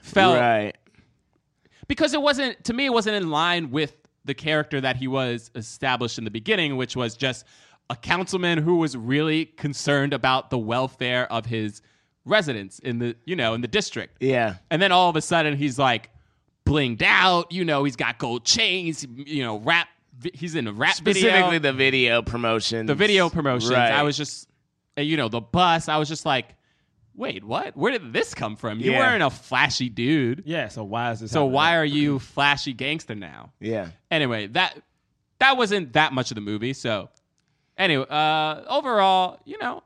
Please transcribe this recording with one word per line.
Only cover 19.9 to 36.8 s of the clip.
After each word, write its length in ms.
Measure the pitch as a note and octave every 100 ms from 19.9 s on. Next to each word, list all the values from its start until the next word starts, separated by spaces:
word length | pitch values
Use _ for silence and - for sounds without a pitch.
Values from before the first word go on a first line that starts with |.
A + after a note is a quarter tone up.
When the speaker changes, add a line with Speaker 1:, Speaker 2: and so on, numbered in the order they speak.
| _ _ B2+
Speaker 1:
vi-, 140 | D#3
he's 220 | C3+ E3+ D#3
in 120 | A2+
a 40 |
rap 220 | G#2 D3+ F3+
Speaker 2:
Specifically 640 | E3+ F#3+ G3+ F#3+ F3+ E3
Speaker 1:
video. 0 |
Speaker 2:
the 140 | D3
video 480 | C3 C3+ C3 B2 A#2+
promotions. 680 | A2+ A#2+ A#2 A2+ - A2+ A2+
Speaker 1:
The 80 | C#3+
video 340 | G#3 G3 F3
promotions. 440 | E3+ C#3+ B2 A2+
Speaker 2:
Right. 180 | B2+ A#2+
Speaker 1:
I 120 | C#3
was 120 | D3 C#3
just, 320 | C#3+ - - _ _ _ _ -
and, 100 | D3+
you 120 | D#3
know, 100 | A#2
the 140 | A#2
bus, 480 | - F3 F3+ E3 D#3
I 80 | D#3
was 100 | D3+
just 180 | D#3+ D#3+
like, 300 | C3+ - _ _ _ _ _ _ -
"Wait, 280 | B3 G2
what? 320 | G#2 B2 F4 -
Where 160 | G3
did 220 | B3+ B2+
this 200 | C#3+ A4
come 220 | - A2+ G#2
from? 240 | A#2 G#2+
You 140 | B2
Speaker 2:
Yeah. 60 | -
Speaker 1:
weren't 220 | B3+ A3+
a 60 | C#3+
flashy 600 | - - B2+ C#3+ - B2
dude. 540 | A2 A#2+ D#3 A#2+ C#3+ C#3+
Speaker 3:
Yeah, 240 | E3 A2
so 140 | - G2+
why 260 | A2+ A#2+
is 80 | A2+
this 120 | A2+
Speaker 1:
So 100 | C#3
Speaker 3:
happening? 120 | C#3
Speaker 1:
why 220 | C3+ D#3+ E3+
are 80 | D3+
you 320 | D3 D3 C3+
flashy 520 | - - C#3+ C#3+ -
gangster 400 | A#2 C3 D#3+ - G#2+
now?" 360 | F2 A1+ - _
Speaker 2:
Yeah. 300 | G#2+ A2+ F2 - _
Speaker 1:
Anyway, 380 | D#3+ C3+ A2+ G2+
that, 320 | C#3+ F#3 - _ _ _ _ _ _
that 180 | C4 C4
wasn't 360 | A3 G#3 C#3+
that 200 | D3+ D#3
much 180 | C3 B2
of 40 | A2
the 60 |
movie, 320 | G#2 G#2 A#2+
so 360 | C3+